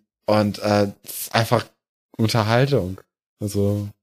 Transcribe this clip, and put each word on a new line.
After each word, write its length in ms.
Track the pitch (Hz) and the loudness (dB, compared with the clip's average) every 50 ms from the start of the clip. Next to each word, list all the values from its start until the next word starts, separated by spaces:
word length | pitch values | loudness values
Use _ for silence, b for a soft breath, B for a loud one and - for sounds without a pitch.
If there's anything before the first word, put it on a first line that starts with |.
| _ _ _ _ _ | _ _ _ _ _
Und, 320 | - 107 107 107 104 95 - | 0 2 2 2 0 -2 -4
äh, 300 | 98 104 104 104 101 101 101 _ _ | -2 0 2 2 2 0 -2 _ _
es 180 | - - - | -14 -12 -12
ist 120 | - - - | -12 -4 -2
einfach 320 | 113 113 - 123 113 104 - _ _ _ _ _ _ _ _ - | -2 0 2 0 0 0 -4 _ _ _ _ _ _ _ _ -4
Unterhaltung. 840 | - 113 110 - 117 104 107 117 120 135 139 143 113 87 92 95 - - _ _ _ _ _ _ _ | -2 -2 0 2 0 2 2 2 2 2 2 2 0 0 -2 -8 -10 -16 _ _ _ _ _ _ _
Also, 480 | 110 101 98 101 101 101 101 104 104 101 - _ | -10 -4 -2 0 0 0 0 -2 -6 -8 -12 _